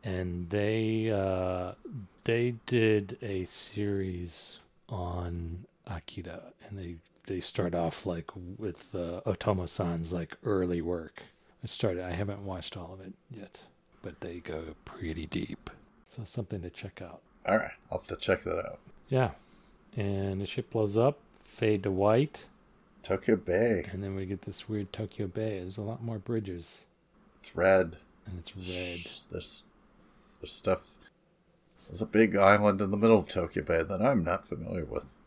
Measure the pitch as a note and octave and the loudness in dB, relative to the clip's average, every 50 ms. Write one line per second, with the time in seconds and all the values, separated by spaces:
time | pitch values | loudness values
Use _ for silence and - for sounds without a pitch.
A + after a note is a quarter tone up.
0 | - G#2+ F#2 F#2 F#2 F2+ F2 F2 F2 E2+ G2+ G#2 G2+ G#2 A2 A2+ A2 A2 A2 A2 | -4 -2 -2 -2 -2 -2 -4 -4 -4 -2 0 0 2 2 2 2 2 2 2 2
1 | A2 A2+ G#2+ G2+ G2 F#2+ F#2 F#2 F#2 F#2 F#2 F#2 F2+ F2+ - - _ - G#3 B2+ | 2 2 2 2 2 2 2 2 0 0 0 -2 -4 -6 -8 -10 _ -12 -12 -12
2 | G2 F#2 _ _ _ - A#2 A#2 A#2+ B2 A#2+ A2+ _ - B2 A#2+ A2+ A2 G#2+ G#2+ | -12 -12 _ _ _ 0 2 2 2 0 -2 -4 _ 0 4 6 6 8 6 6
3 | G2+ G2 - - - G#2+ G2 F#2+ F#2 - - - - - - G#2+ G#2 G2+ G2+ G2 | 4 0 -10 -10 -8 -4 -4 -4 -4 -4 -6 -6 -6 -6 -4 -2 -2 0 0 0
4 | F#2+ F#2+ F2+ F2 F2 E2+ - - - - - - - _ _ _ _ - - G2 | 0 -2 -4 -4 -6 -6 -6 -6 -6 -6 -8 -14 -20 _ _ _ _ -10 -6 -4
5 | F2+ F2 F2+ F2+ F2 F2 E2+ E2+ E2+ E2 E2 F2+ - - _ _ _ - F#2+ E2 | -4 -4 -4 -4 -4 -4 -4 -4 -6 -6 -8 -10 -12 -16 _ _ _ -10 -10 -10
6 | - - - - F2 F2+ E2 - - - - _ - - G2+ G2 F#2 F2 E2+ E2 | -10 -10 -12 -12 -12 -10 -12 -14 -14 -18 -20 _ -16 -14 -12 -10 -8 -10 -10 -12
7 | _ _ _ _ _ - G2 F2+ E2+ - - - F#2+ F2 E2+ E2+ E2 E2 - - | _ _ _ _ _ -6 -4 -4 -4 -4 -2 -2 0 0 2 2 0 0 -2 -4
8 | - G2 F2 E2+ D#2+ - - F#2+ F2+ F2 F#2+ - G#2+ G2+ E2+ - - - - F#2+ | -4 -4 -4 -4 -6 -8 -12 -12 -12 -12 -10 -6 -6 -6 -6 -8 -14 -10 -6 -6
9 | F2 E2+ E2+ F2+ - A2 G2 - - - G#2 F#2 F2+ E2 - - G2+ F2 E2+ E2+ | -4 -4 -6 -4 -2 -2 -2 0 2 2 2 2 0 -4 -2 -2 -2 0 0 -2
10 | E2 E2 F2+ F2 E2 - - - - A#2 G#2 F#2+ F#2 F2+ F2+ E2+ D#2+ E2+ F2+ E2+ | -2 -2 -4 -4 -4 -6 -10 -8 -2 0 2 2 2 2 0 0 0 -2 -2 -4
11 | E2 D#2 _ - - - _ _ _ _ _ _ - A2 - - - G#2+ F2+ F2 | -4 -8 _ -16 -20 -20 _ _ _ _ _ _ -10 -10 -4 0 0 0 0 0
12 | F2+ F2+ F2 F2 G2+ G2+ G2+ G2+ G2+ G2 F#2 F2+ F2 - - F#2+ F2 E2 F#2 G2 | -4 -4 -4 -4 -2 -4 -4 -6 -6 -8 -8 -6 -8 -10 -10 -10 -12 -12 -14 -14
13 | F#2+ F#2 - _ _ _ C3 A2 - - _ - - - _ _ _ _ _ _ | -14 -16 -16 _ _ _ -16 -16 -16 -18 _ -20 -20 -20 _ _ _ _ _ _
14 | - F#2 E2 _ - - E2+ F2+ E2 - - D#2 D#2+ D#2 D#2+ - _ - - - | -12 -12 -10 _ -10 -10 -10 -10 -10 -8 -8 -8 -8 -10 -12 -14 _ -18 -12 -8
15 | - D#2+ D#2 D#2+ D#2 D#2 - - - - - - - - - - - _ _ _ | -6 -6 -6 -6 -6 -4 -4 -4 -4 -4 -8 -12 -12 -16 -18 -18 -20 _ _ _
16 | _ - - - A2+ - - - G#2+ - - G2 E2 F2 - - - F#2 - - | _ -18 -12 -12 -10 -8 -6 -6 -6 -4 -6 -8 -8 -8 -12 -10 -12 -12 -12 -12
17 | F#2 E2+ - - _ _ _ _ _ - G2 A2 - - - - _ - - - | -14 -14 -14 -18 _ _ _ _ _ 2 2 2 2 0 -8 -14 _ -8 -8 -8
18 | - - - - - - F#2+ F2+ - - E2+ E2+ - - - - _ - - - | -6 -6 -8 -8 2 0 0 2 2 -2 -2 -2 -4 -6 -10 -14 _ -20 -20 -20
19 | - - C#3 C3 B2+ A2+ D2 - - - - - - - - _ _ _ - - | -6 0 2 2 2 2 0 -8 -18 -20 -20 -20 -20 -20 -20 _ _ _ -6 -4
20 | G2+ G2 G2+ G2 G2 G2 G2 F#2+ G2+ - - - A2 - - A#2 A2 G2+ G2 A2 | -2 -2 0 0 0 -2 -2 -2 -4 -4 -6 -6 -8 -2 0 0 0 4 4 6
21 | A#2 C3+ C#3+ - _ _ _ - - - - - A#2 A2 G#2+ G2+ F#2 G#2 F#2+ F#2 | 6 6 4 2 _ _ _ -20 -20 -20 -6 0 2 4 4 4 2 0 2 4
22 | G2 G#2 A2 A#2+ C#3+ D3+ - - - - - _ _ _ _ _ _ _ _ - | 6 6 8 6 6 2 -2 -12 -18 -18 -20 _ _ _ _ _ _ _ _ -14
23 | - - F#2+ F#2+ - - A2 F#2+ - - F2 F#2+ A2+ A#2+ A2 F2+ E2 - F#2 F#2+ | -2 -2 -2 0 4 4 4 4 4 2 4 4 6 6 4 2 0 -4 -6 -6
24 | G2+ G2 F#2+ F#2+ F#2+ F#2 G2 F#2 - - F#2+ - - - A2 G#2+ G2+ F#2 - - | -4 -4 -4 -4 -4 -4 -4 -6 -6 -10 -10 -10 -8 -4 -4 -4 -4 -4 -6 -6
25 | A2 G2+ - - G#2+ G2 F2+ - A2 A2 G#2 F#2+ F2+ F#2 F#2+ G#2+ G#2 G#2 A2+ B2 | -6 -8 -4 -6 -6 -4 -2 -2 -2 -2 -2 -4 -6 -8 -8 -6 -6 -6 -6 -6
26 | A2+ A#2 A2+ G#2+ F#2+ - A#2+ A2+ G#2+ G2 F2+ F2 D#2+ - - - - _ _ _ | -6 -6 -6 -6 -4 -2 -2 -2 -2 -2 -8 -8 -8 -10 -12 -14 -16 _ _ _
27 | _ _ _ _ _ _ _ _ - - - - F2 F#2+ F#2+ F#2+ F#2 E2 E2 - | _ _ _ _ _ _ _ _ -10 -6 0 4 8 8 8 8 6 4 0 -12
28 | - _ _ - _ - F#2 F2 F2 - - F#2 F#2 F2+ F2+ F2+ F2+ F2 F2 F2 | -20 _ _ -20 _ -12 -12 -10 -12 -12 -12 -10 -8 -6 -6 -4 -4 -6 -6 -8
29 | E2+ - - - - - - E2+ E2+ - - - - _ _ _ _ _ _ _ | -8 -8 -8 -10 -10 -8 -8 -8 -6 -6 -8 -8 -8 _ _ _ _ _ _ _
30 | - _ _ - _ _ _ - - - - - - - F#2+ - - - - - | -20 _ _ -20 _ _ _ -14 -10 -8 -6 -4 0 0 0 0 0 -12 -14 -16
31 | - - _ _ _ _ _ _ _ _ _ _ _ _ _ _ - - - F2+ | -20 -20 _ _ _ _ _ _ _ _ _ _ _ _ _ _ -18 -12 -4 -4
32 | A2 - - G#2+ A2+ G#2 F#2 G2+ G2 G2 G2+ G#2 G#2 G#2 G2 G2 G#2 F#2+ G2+ G2+ | -4 2 6 6 6 6 6 8 8 10 10 10 8 6 6 4 2 2 2 4
33 | G#2+ A2+ A2+ G#2 F2+ - - - D2 D2+ - - - - E2+ E2 E2 E2+ G2 F#2 | 8 8 8 8 8 4 0 -2 -2 0 -2 -4 0 2 2 2 2 2 0 2
34 | G#2 C3 C#3 A2 E2 E2 F2+ G2 - - - - - - F2+ F2+ D#2+ - - - | 2 4 4 4 2 2 0 -2 -2 -6 -8 -8 -6 -6 -4 -4 -4 -4 -4 -6
35 | - - - _ _ | -6 -8 -20 _ _